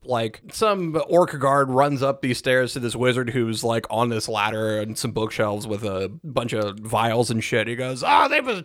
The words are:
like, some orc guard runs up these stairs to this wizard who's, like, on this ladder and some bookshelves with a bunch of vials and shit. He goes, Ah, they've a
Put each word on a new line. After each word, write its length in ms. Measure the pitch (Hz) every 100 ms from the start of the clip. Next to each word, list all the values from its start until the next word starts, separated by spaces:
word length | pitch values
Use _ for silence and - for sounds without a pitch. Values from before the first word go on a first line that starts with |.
like, 360 | - 120 113 - -
some 500 | - 220 196 170 156 147
orc 300 | 170 175 147
guard 300 | 135 139 135
runs 340 | 127 143 139
up 180 | 135 135
these 160 | 131 123
stairs 360 | 135 127 123
to 60 | 139
this 160 | 123
wizard 340 | 110 127 123 120
who's, 340 | 127 113 110
like, 220 | 117 113 -
on 200 | 110 120
this 180 | 113 117
ladder 520 | 110 104 110 110 107
and 180 | 107 110
some 140 | 123
bookshelves 540 | 110 110 - 107 104
with 180 | 110 104
a 280 | 110 95 95 139
bunch 300 | 160 127 117
of 260 | 110 104 101
vials 500 | 107 113 113 113 117
and 140 | 113
shit. 240 | - 120 110
He 80 |
goes, 280 | 120 127 131
Ah, 240 | - 285 285
they've 200 | 302 262
a 160 | 196